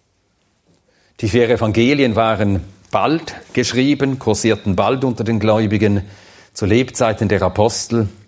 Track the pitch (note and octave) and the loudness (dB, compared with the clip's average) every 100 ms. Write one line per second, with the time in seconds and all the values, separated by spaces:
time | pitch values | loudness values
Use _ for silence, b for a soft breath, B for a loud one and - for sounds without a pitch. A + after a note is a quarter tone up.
0 | _ _ _ _ _ _ _ _ _ _ | _ _ _ _ _ _ _ _ _ _
1 | _ - A2 A2+ A#2 A#2 A2+ G#2 A#2+ C#3+ | _ -8 -2 2 2 2 0 2 2 2
2 | C3 G#2+ A2+ G#2+ G#2 F#2+ F2+ - _ G#2 | 2 2 0 0 0 -2 -4 -16 _ -2
3 | G#2+ E3 E3 - - - A#2+ A#2 C3+ C#3+ | 0 -2 -6 -16 -8 -4 -2 0 0 0
4 | C#3 C3 - G#2 A2+ G#2+ G#2+ F#2 G2+ C3 | -2 -2 -2 0 0 0 0 0 0 0
5 | C3 A#2 A2 A2+ A2 G#2+ A2 G#2 G#2 G2+ | -2 -2 -2 0 2 2 2 2 2 0
6 | G2 B B B B - G2+ A2+ C3 - | -2 B B B B -6 0 2 0 0
7 | A#2 A2 G#2 G2+ F2+ F#2+ A2 - - A#2 | -2 0 0 0 0 2 0 0 -4 -2
8 | G2+ - | -2 -6